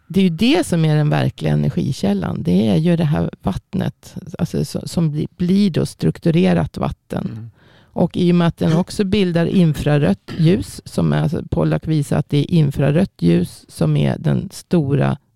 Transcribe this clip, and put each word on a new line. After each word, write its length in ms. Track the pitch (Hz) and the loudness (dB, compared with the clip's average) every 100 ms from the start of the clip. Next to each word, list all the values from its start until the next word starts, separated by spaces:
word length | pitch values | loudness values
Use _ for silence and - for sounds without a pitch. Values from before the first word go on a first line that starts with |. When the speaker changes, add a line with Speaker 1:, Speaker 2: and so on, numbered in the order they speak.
| - | -4
Speaker 1:
Det 120 | 175 | 2
är 40 | |
ju 60 | 190 | 2
det 360 | 160 233 339 294 | 2 2 2 2
som 180 | 170 | 0
är 120 | 156 151 | 2 2
den 140 | 151 | 2
verkliga 420 | 147 131 - 151 | 2 0 -2 -2
energikällan. 920 | 151 147 180 151 139 196 202 - - | 0 0 0 -2 -2 -2 -2 -2 -4
Det 260 | 160 180 214 | 0 2 2
är 80 | 175 | 2
ju 200 | 165 165 | 2 2
det 80 | |
här 260 | 156 165 170 - | 0 0 -2 -4
vattnet, 720 | - 190 - - 57 - - - - - | -6 -6 -6 -4 -4 -6 -14 -16 -14 -6
alltså, 200 | 160 - | -4 -2
so-, 220 | 147 - - | -4 -6 -6
som 240 | - 165 | -2 -2
bli-, 180 | 147 151 - | -2 -6 -4
blir 340 | 175 196 202 | 0 2 2
då 160 | 147 139 | 0 -2
strukturerat 920 | - 165 - 170 160 185 175 156 - | -2 -2 0 0 2 2 2 -2 -4
vatten. 500 | - - _ - - | -6 -6 _ -8 -8
Speaker 2:
Mm. 180 | 117 113 - _ _ | -10 -14 -20 _ _
Speaker 1:
Och 340 | _ - 180 - | _ -2 -2 2
i 160 | 175 | 2
och 40 | 175 | 4
med 120 | 170 | 2
att 80 | - | 0
den 200 | 170 160 | 0 0
också 280 | 185 - | 0 -2
bildar 420 | 190 208 180 170 170 | 0 0 0 0 2
infrarött 840 | 196 165 147 151 147 160 202 - - | 2 2 2 0 2 2 0 -4 0
ljus, 420 | 160 196 - - | 2 2 -2 -12
som 280 | - - 165 | -10 -2 0
är, 100 | - | 0
alltså, 200 | 151 156 - | 0 -4 -4
Pollack 360 | 170 156 156 - | -2 0 -2 -2
visar 280 | 156 143 - | -2 0 -2
att 100 | - | -2
det 100 | 147 | -2
är 120 | - | 0
infrarött 720 | 170 143 139 143 151 196 - | 2 2 0 0 2 0 0
ljus 420 | 170 175 175 - - | 0 2 0 -6 -20
som 280 | - 160 147 | -4 0 2
är 220 | 147 - | 0 0
den 300 | - 135 - | 0 -2 -2
stora 640 | - - 180 139 139 69 - _ | -10 -4 -2 0 0 0 -2 _